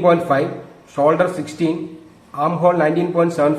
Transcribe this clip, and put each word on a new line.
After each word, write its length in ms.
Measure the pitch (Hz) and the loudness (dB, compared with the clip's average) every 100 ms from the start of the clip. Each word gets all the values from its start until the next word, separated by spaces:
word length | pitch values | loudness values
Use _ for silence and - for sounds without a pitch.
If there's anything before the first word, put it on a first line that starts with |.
പോയിന്റ് 220 | 175 165 - | 4 2 2
ഫൈവ്, 180 | 139 170 - - - - | 0 -2 -6 -16 -20 -10
ഷോൾഡർ 340 | - 143 160 180 - | 0 2 2 0 -4
സിക്സ്റ്റീൻ, 360 | 147 - 165 160 - - - - - 143 | -8 -4 -2 -2 -8 -14 -20 -20 -14 -4
ആം 100 | 156 165 | -2 2
ഹോൾ 120 | 175 175 | 2 2
നയൻറ്റീൻ 260 | 156 165 175 170 | 2 0 0 0
പോയിന്റ് 180 | 170 160 | 0 0
സെവൻ 160 | 147 | 0